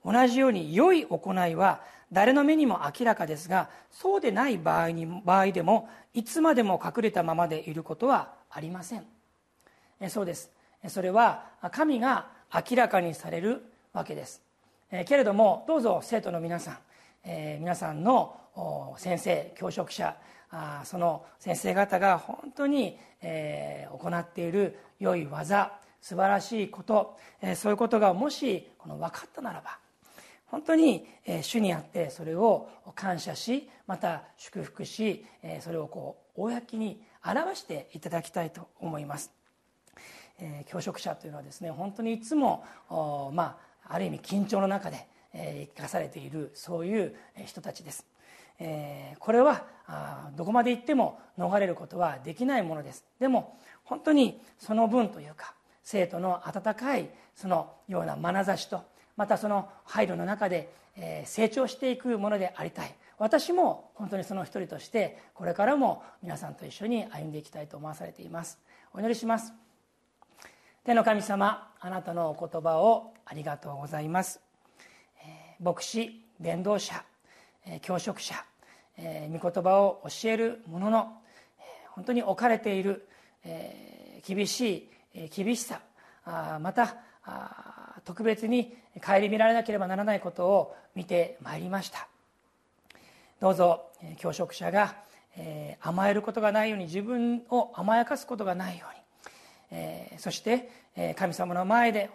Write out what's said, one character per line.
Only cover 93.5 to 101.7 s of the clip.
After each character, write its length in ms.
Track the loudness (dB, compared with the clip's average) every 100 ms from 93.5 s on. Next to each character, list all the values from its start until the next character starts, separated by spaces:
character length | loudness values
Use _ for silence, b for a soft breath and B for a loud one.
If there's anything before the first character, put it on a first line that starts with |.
| 6
ぞ、 300 | 6 4 -2 -20
え 140 | -20
ー、 20 | -10
教 160 | -6
職 220 | -4 -6
者 160 | -6 0
が、 240 | 2 2 0 B B B -16
え 400 | -12 -12 -12 -10
ー、 80 | -4
甘 200 | 2 2
え 60 |
る 80 | 2
こ 100 | 0
と 80 | 0
が 120 | 2
な 120 | 4
い 60 | 2
よ 60 | -2
う 20 |
に、 60 |
自 180 | -4 -6
分 400 | -4 0 0 -2 0
を 220 | 0 0
甘 220 | -2 2 4
や 80 |
か 120 | 2 -2
す 80 | -6
こ 80 | -6
と 80 |
が 100 | -4
な 180 | -4 -4
い 60 | -10
よ 80 | -14
う 60 |
に、 60 | -20 _ _ B B B B B
え 400 | -12 -10 -10 -14 -12
ー、 40 |
そ 100 | -8
し 80 | -6
て、 320 | 0 0 -2 B B
え 160 | -6 -4
ー、 40 |
神 200 | -2 -4
様 180 | -2 -4
の 120 | -2
前 260 | 2